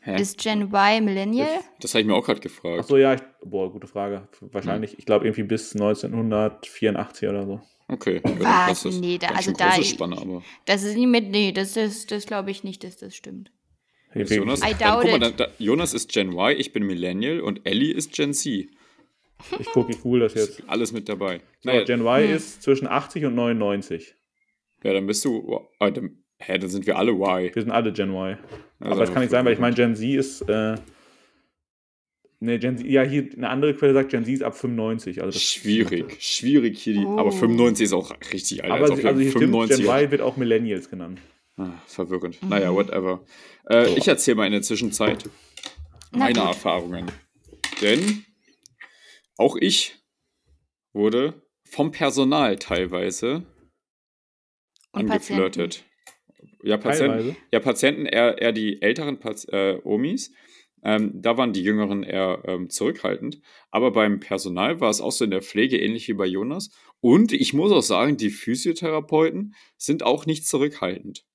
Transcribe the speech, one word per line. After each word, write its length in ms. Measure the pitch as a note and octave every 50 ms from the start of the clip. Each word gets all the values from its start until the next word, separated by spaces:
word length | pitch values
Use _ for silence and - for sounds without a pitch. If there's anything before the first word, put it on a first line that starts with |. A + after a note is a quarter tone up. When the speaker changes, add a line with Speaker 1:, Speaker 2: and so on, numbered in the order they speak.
| _
Speaker 1:
Hä? 140 | - - F#3+
Speaker 2:
Ist 160 | G3+ F#3+ - -
Gen 220 | - A3 G#3+ G#3 G#3
Y 420 | F#3+ G3+ G3 G3 G3+ G#3+ A3+ A3
Millennial? 420 | G#3 G3 G3 G3 G#3 A3 B3 C#4 D4+
Speaker 3:
Ich 180 | D#4+ F#4 F4+ - _ _
Speaker 1:
Das 140 | - - -
hab 60 | A#2
ich 60 | G#2+ G#2+
mir 60 | G2+
auch 120 | G2+ -
grad 160 | - A#2+ -
gefragt. 380 | - - - - _ F2 E2+ F2
Speaker 3:
Ach 60 | - -
so, 100 | C#3+ C#3
ja, 160 | C3+ C3+ C3
ich, 80 | B2+ C3 - _ _ -
boah, 260 | F#2 F#2 G2+ F#2+ F#2
gute 160 | F#2 G#2 - -
Frage. 400 | _ G#2 G2+ G2+ G2+ F#2+ F#2+ - _ _
Wahrscheinlich, 500 | - G2 - G2+ F#2+ - G2 G#2+ A2 G#2
Speaker 1:
Hm. 80 | - -
Speaker 3:
ich 60 | -
glaub, 180 | - G#2+ G#2+ -
irgendwie 200 | A2 G#2+ A2 G#2+
bis 320 | G2 A2+ A2 - - -
neunzehnhundertvierundachtzig 1500 | G#2+ G#2 G#2 G#2+ G#2 - - G#2 A#2 A2+ A2+ G#2+ G#2 G#2+ G#2+ - - - - - - - A2 G2+ - G#2 - - - - G2+
oder 160 | G2+ G2+ G2
so. 160 | G2 G2 G#2 - _ _ _ _ _
Speaker 1:
Okay, 280 | - - - - F2+
ja, 40 | E2+
dann 180 | - - - -
Speaker 2:
Was? 60 | - - - F#3 F#3 F#3
Speaker 1:
passt 180 | F#3 F#3 -
das. 100 | F#3+ F#3 F#3
Speaker 2:
Nee, 180 | F3+ F3 F3+ E3+
da, 100 | F3 E3+
Speaker 1:
Ganz 100 | - -
Speaker 2:
also 120 | F#3 F#3+
Speaker 1:
schön 60 | F#3 -
Speaker 2:
da, 120 | F#3 F3+ F#3
Speaker 1:
große 80 | F#3 D3 -
Spanne, 280 | - - - F2 F2 -
aber 260 | - F#2+ F2+ F2 F2+ - - - _
Speaker 2:
das 180 | - F#3+ G3+ G3
ist 120 | G#3 G#3 A3+
nie 100 | B3 B3+
mit, 220 | A#3+ A#3+ A3 G3
nee, 220 | G3 G#3 G#3 F#3+ F3+
das, 200 | F#3+ G3 G3 G3
das, 320 | A3+ A3 G#3+ G#3 A3 -
das 200 | - G#3 G#3 G3+
glaub 220 | - G#3+ G3+ F#3+ G3
ich 140 | G3 G3 -
nicht, 180 | G3 F#3 F#3+ F3+
dass 140 | F#3 F3+ -
das 180 | - F#3 F#3
stimmt. 360 | - - G3+ F#3+ G3 G3 _ _ _ _ _ _ _ _ _ _ _ _ _
Speaker 3:
Hey, 140 | - - G#2
Speaker 1:
Ist 60 | F#2+
Speaker 3:
wegen 100 | G#2+ G#2+ G2
Speaker 1:
Jonas? 160 | A2 C3 C3+
Speaker 2:
I 120 | - G#3 A3 -
Speaker 1:
Dann 220 | A3+ G#3 G#3+ A#3+
guck 100 | B3 A3+
mal, 80 | A3 C3
Speaker 2:
doubt 120 | A#2 A#2
it. 80 | - -
Speaker 1:
da, 60 | B2+ -
da, 40 | - -
Jonas 360 | A2+ G2+ A#2+ D#3 E3+ D#3+ -
ist 180 | A2 - -
Gen 220 | - A2+ G2+ F#2+ F2+
Y, 220 | E2+ F#2+ A#2 C#3+ -
ich 140 | - - _
bin 100 | A2+ G#2
Millennial 560 | G2+ F#2 F2 F2 F2+ F2+ F#2+ A2 C3+ D#3+ E3+
und 260 | - - G2+ - -
Ellie 280 | F#2+ F#2+ G#2+ C3+ D#3 -
ist 200 | - D3+ - -
Gen 200 | - D3 C#3+ C#3+
Z. 340 | C#3+ - D3 A#2+ G2 F#2 - _ _ _ _ _ _ _ _ _ _ _ _ _ _ - - - G#4
Speaker 3:
Ich 80 | - - A4+
guck, 160 | - A#2 -
ich 100 | - -
google 200 | - A#2+ B2 B2
das 120 | A#2 G#2+ -
Speaker 1:
Ist 240 | A2+ G#2+ G2+ - -
Speaker 3:
jetzt. 100 | - -
Speaker 1:
alles 220 | - G#2+ A#2+ G#2
mit 160 | A2 A#2 - -
dabei. 300 | G#2 F#2 G2+ F#2+ F2+ E2 - _ _ _
Speaker 3:
So, 80 | _ B2+
Speaker 1:
Naja. 140 | B2+ B2 G#2
Speaker 3:
Gen 160 | - B2+ A#2+
Y 260 | A2+ A#2 A#2+ C3+ D#3 -
Speaker 2:
Hm. 80 | D#3
Speaker 3:
ist 260 | D#3+ - - - -
zwischen 260 | - - C#3 C3+ C#3 -
achtzig 360 | - C#3 C#3+ - - F3 D3
und 100 | C3+ A#2+
neunundneunzig. 800 | A#2+ A#2+ A#2 A#2 A2+ G#2+ G2+ G2+ G2+ G2 - F2 E2 - - _ _ _ _ _ _ _ _ _ _ _ _ _ _ _
Speaker 1:
Ja, 100 | G#2 G2
dann 140 | G2 G2 G2
bist 160 | G#2+ - -
du, 340 | C#3+ A#2+ A2 - - - - - _ _ _
ah, 100 | G#3 G3+
dann, 320 | E3 C3 F#2+ - - _ _ _ _ _
hä, 180 | - - F#2+ F#2+
dann 120 | F#2+ F#2
sind 160 | F#2 G2+ G2
wir 120 | G2+ F#2 -
alle 140 | G2 A#2 A2+
Y. 380 | F#2 G2 G2 F#2 F#2 F#2 F2+ -
Speaker 3:
Wir 80 | A#2
sind 100 | G#2+ A#2
alle 200 | A2 A2+ A#2 A2 G2+
Gen 180 | - G2 G2
Y. 260 | F#2+ F#2 F#2+ F#2+ G2 G2+
Speaker 1:
Das 20 |
ist 80 | - - - - - _ _ _
Speaker 3:
Aber 100 | - -
das 100 | - -
Speaker 1:
einfach 120 | A#2 - -
Speaker 3:
kann 80 | B2+ B2+
nicht 80 | A#2
sein, 140 | C3 B2 B2+
weil 80 | B2 A#2
ich 60 | G#2
Speaker 1:
verwirrend. 180 | A#2+ A#2+ A#2+ A2+
Speaker 3:
mein, 180 | B2 A#2 A2+
Gen 0 |
Z 240 | G#2+ A2 B2 C#3 C3+
ist, 220 | C3+ C3+ - - - -
äh, 260 | - A2 A2 A2 A2 A2 - - _ _ _ _ _ _ _ _ _ _ _ _ _ _ _ _ _ _ _ _ _ _ _ _ _ _ _ _ _ _
nee, 180 | A2+ A#2 A#2 A#2
Gen 200 | G#2+ B2+ B2+ B2
Z, 80 | B2 -
ja, 160 | C3 C3+ C3
hier 260 | C3 C3+ C#3+ C3+ C3+ -
eine 140 | - B2 A#2
andere 240 | B2+ C3 C#3+ D3+ D3
Quelle 180 | D3 - C#3+ C3+
sagt, 160 | C3+ C3+ C3+
Gen 140 | - A#2+ A2+
Z 80 | A2+ C3
ist 80 | C3 -
ab 120 | A2+ -
fünfundneunzig, 680 | - - B2 A#2+ A2+ A2 A2 A2+ A2 - F#2+ F2 F2
also 100 | F2 F#2+ G2 F#2+
das 40 |
Speaker 1:
Schwierig, 640 | - - - - - G#2 G#2 A2+ A2 F2 F2 E2+ E2
Speaker 3:
stimmt. 180 | - - - -
Speaker 1:
schwierig 560 | - - - - B2 C#3+ D3 A#2 A#2 G#2+ -
hier 140 | - - G#2+
die, 60 | G2+
aber 280 | G2 G2 G2+ G#2+ G2+ G#2
Speaker 2:
Oh. 40 |
Speaker 1:
fünfundneunzig 540 | F#2+ F#2+ A#2+ A2+ A#2 A#2 A#2+ A#2+ A2 G#2 A2+
ist 80 | G2 F#2
auch 180 | F2+ F2 - - - - -
richtig 320 | - F#2+ - - - - -
alt, 80 | -
Speaker 3:
Aber 100 | F#2+ - D3
Speaker 1:
als 80 | D3
ob 60 | - C#3
Speaker 3:
sie, 60 | C3+
Speaker 1:
wir 60 | -
Speaker 3:
also 120 | C#3 C3+
hier 80 | C3+ C3+
stimmt, 100 | C3+ B2 A#2+
Gen 60 | - A#2
Speaker 1:
fünfundneunzig. 320 | A2+ A2+ A2 C#3 C3 C#3+ G2+ A#2+ C3+ D3
Speaker 3:
Y 80 | C#3+
wird 100 | C#3 C#3
auch 160 | - B2 A#2+ C3+
Millennials 520 | B2+ A#2 A2+ A2 A#2 A2+ G#2 F#2 F2 -
genannt. 300 | - F#2 F2 E2+ F#2 F2+ - - _ _ _ _ _
Speaker 1:
Ah, 140 | - F#2+ F#2 F2 E2+ - -
verwirrend. 540 | - - F#2 E2+ F#2 F2+ - F2 E2+ -
Speaker 2:
Mhm. 80 | - F#3+
Speaker 1:
Naja, 240 | G2+ G2+ G2 F2+ F2+
whatever. 500 | F#2+ G2+ F#2+ - G2 F#2 F#2 F#2 F2+ - _ - - - - - _ _ -
Äh, 200 | - A#2 A#2+ A2+
Speaker 3:
Ja. 60 | F2+ -
Speaker 1:
ich 100 | - G3+
erzähl 280 | - - - - A#2+
mal 120 | G#2+ G#2+ F#2+
in 60 | G#2
der 100 | G2+ G2+
Zwischenzeit 680 | - A2+ G2+ B2 A2 G2+ - A2 A2 - - - - - - - _ _ - - - - - - - - - - _
Speaker 2:
Na 80 | - A#3+
Speaker 1:
meine 200 | C4+ - A#2+ A#2
Speaker 2:
gut. 80 | G2+ F2
Speaker 1:
Erfahrungen. 580 | F2+ - - G2 E2+ F2+ E2+ F2 F2+ F2 F2+ F2+ - - _ _ _ _ _ _ - - - - - -
Denn 440 | G#2+ G#2 A2 C#3+ F3+ G#3 G#3+ G#3 - _ _ _ _ _ _ _ _ - _ _ - - _ _ _ - - _ _ _ _ -
auch 180 | G#2+ C#3 C#3 -
ich 360 | - G3 G#3 - - - - _ _ _ _ _ _ _ _ _ _ _ _ _ _ _ _ _ _ _ _
wurde 480 | G#2 G#2 G#2+ G#2+ A#2+ C3 D3+ D#3+ - _ _ _ _ _
vom 280 | _ - - D3 D#3+
Personal 680 | - - E3 C#3 B2 C3 C3+ C3 C#3+ D#3 C#3+ A#2 G2 -
teilweise 880 | - - F#2+ F2 F#2 F2 F2+ F2+ F2+ F#2+ F2+ - - A#2 C#3 E3 F3 - _ _ _ _ _ _ _ _ _ _ _ _ _ _ _ _ _ _ _ _ _ _ _ _ _ _ _ _
Speaker 2:
Und 200 | _ G3+ G3+ G#3+
Speaker 1:
angeflirtet. 720 | G3+ G#3 - - G3+ F#3+ - F#3+ F#3+ F3 F3 F3 - - -
Speaker 2:
Patienten. 40 | _ _ _ _ - - _ _ _ _ _ _ _ _ _ - G#2
Speaker 1:
Ja, 100 | G#2 G#2+
Patienten, 400 | - A#2 G#2+ G2 C3 C#3+ A2 A2+
Speaker 3:
Teilweise? 180 | A2+ B2+ D#3 - - _
Speaker 1:
ja, 80 | - -
Patienten, 460 | - C3+ A#2 - - C3+ D3 D3 D3+
eher, 320 | - - A2 A#2 A#2+ - -
eher 100 | - A#2
die 300 | A2+ G#2+ A2 G#2+ G2 -
älteren 380 | - G#2 B2 C#3+ D#3 D3 C3+ -
Pat-, 280 | - A2+ G#2 - - -
äh, 300 | - G2+ G2 G2 F#2 - -
Omis. 480 | G2 G#2 G#2+ - D3 - C4+ - - _ _ _ _ _ - _ _ _ _ _
Ähm, 280 | G#2 G#2+ G#2+ G#2+ G#2 - F#2+
da 160 | F#2 A2+ A#2 A#2+
waren 160 | C3 A#2+ G#2
die 80 | G2 F2+
Jüngeren 400 | G2+ G#2+ G#2+ G#2+ G2+ G2+ G2+ G2
eher, 380 | - G2 F#2+ F#2+ F#2 F2+ - -
ähm, 240 | - F#2 F2+ F#2 -
zurückhaltend. 720 | - - A2+ C3 - - - G2 G2+ - - B2+ D3+ - _ _ - - _ _
Aber 220 | - G#2+ A#2+ B2+
beim 280 | G2 A2+ G#2+ G#2 G2+ G2
Personal 600 | - - G2+ F#2+ - F#2+ F2+ F2 G2 B2+ E3+ E3
war 100 | C#3 A2+
es 120 | G#2+ -
auch 100 | - G#2+
so 120 | - - B2
in 60 | G#2+
der 100 | F#2+ F#2+
Pflege 360 | G2 - - G2+ A2+ C3+ C3 F#2
ähnlich 280 | - G#2 A2 A#2 - -
wie 60 | A2+
bei 120 | G2 G2
Jonas. 440 | F#2 F2+ F#2+ G#2 B2 D3 F#3 G#3 - _ _ _ _ _ _
Und 320 | - B2 B2 F3+ A3+ A3+ A3+
ich 200 | - - - -
muss 180 | C#3 E3 G#3
auch 100 | G3+ D#3+
sagen, 360 | A2 - G#2+ F2+ A#2 C#3+ D3 A#2+
die 120 | A2 G2+
Physiotherapeuten 1200 | G#2 - - - B2 B2+ - F3 E3 E3 F3 E3 D#3 D#3 D3+ D3+ D#3+ D#3 D#3+ E3 - F#3 G3+ G#3 - - - _ _ _
sind 260 | - - C#3+ - -
auch 220 | A#2 C3 D#3 -
nicht 220 | D#3+ D#3+ D#3 - -
zurückhaltend. 800 | - C#3 C#3 D3 D3 - - F2+ F#2 F#2 - G2+ - - _ _